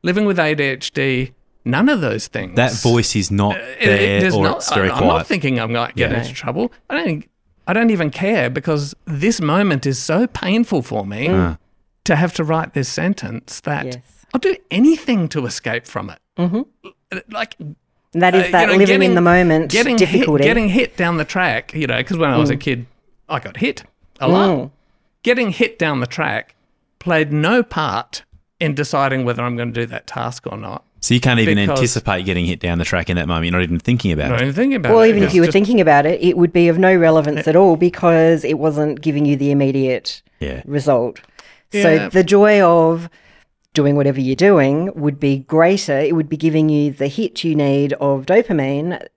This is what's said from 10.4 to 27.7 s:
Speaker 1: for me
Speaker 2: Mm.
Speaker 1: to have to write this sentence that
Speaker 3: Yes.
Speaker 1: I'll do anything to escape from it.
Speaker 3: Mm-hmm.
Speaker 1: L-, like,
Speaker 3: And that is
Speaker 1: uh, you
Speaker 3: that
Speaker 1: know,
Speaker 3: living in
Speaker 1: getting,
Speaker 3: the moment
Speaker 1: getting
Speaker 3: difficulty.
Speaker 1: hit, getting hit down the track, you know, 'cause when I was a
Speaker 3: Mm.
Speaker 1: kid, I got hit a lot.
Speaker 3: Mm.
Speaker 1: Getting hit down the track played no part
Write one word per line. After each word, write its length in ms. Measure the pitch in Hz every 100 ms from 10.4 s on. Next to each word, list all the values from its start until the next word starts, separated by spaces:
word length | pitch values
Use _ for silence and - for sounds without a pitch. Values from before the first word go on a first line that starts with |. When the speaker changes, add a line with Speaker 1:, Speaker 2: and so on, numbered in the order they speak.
| 180 220 240 165
Speaker 1:
for 240 | 120 110 98
me 220 | 104 143
Speaker 2:
Mm. 280 | 190 87 80 _ _ _ _
Speaker 1:
to 140 | - 151
have 160 | 175
to 80 | -
write 320 | 156 160 160
this 140 | 147 131
sentence 720 | - 170 202 113 113 - -
that 260 | - 147 127
Speaker 3:
Yes. 160 | 123 _ - _
Speaker 1:
I'll 60 | 254
do 160 | 381 370 _
anything 560 | 175 277 330 - 220 165
to 180 | 151 120
escape 400 | - 120 117 -
from 240 | 110 101
it. 80 | 85 _ -
Speaker 3:
Mm-hmm. 260 | 175 208 294 _ - _ _
Speaker 1:
L-, 80 | 190 -
like, 240 | 214 220 -
Speaker 3:
And 160 | 151 - _ _ _ 165
that 120 | 180
is 80 | 185
Speaker 1:
uh, 40 | 180
you 60 |
Speaker 3:
that 140 | 180 202
Speaker 1:
know, 60 |
Speaker 3:
living 100 | 190
in 40 | 196 196
Speaker 1:
getting, 120 | 185
Speaker 3:
the 60 | 175
moment 500 | 175 175 175 156 156
Speaker 1:
getting 240 | 208 254
Speaker 3:
difficulty. 480 | 233 180 196 247 147
Speaker 1:
hit, 60 | 143
getting 180 | 233 208
hit 260 | 208 240 -
down 200 | 170 165
the 60 |
track, 480 | 151 190 180 113 - 160
you 100 | 135
know, 160 | 120
'cause 140 | - 170
when 120 | 151
I 80 | 123
was 120 | 147
a 60 | 139
Speaker 3:
Mm. 40 |
Speaker 1:
kid, 260 | 147 123 120 _ _ _ -
I 100 | 147
got 200 | 101 -
hit 260 | 226 - - _ _ _
a 80 | 135
lot. 220 | 180 202
Speaker 3:
Mm. 200 | 147 135 _ _ _ _ _
Speaker 1:
Getting 300 | 233 247 220
hit 260 | - 226 -
down 220 | 160 135
the 60 | 123
track 480 | - 147 107 - _ _ _ _ _
played 340 | 175 160 151
no 300 | 147 160 247
part 640 | -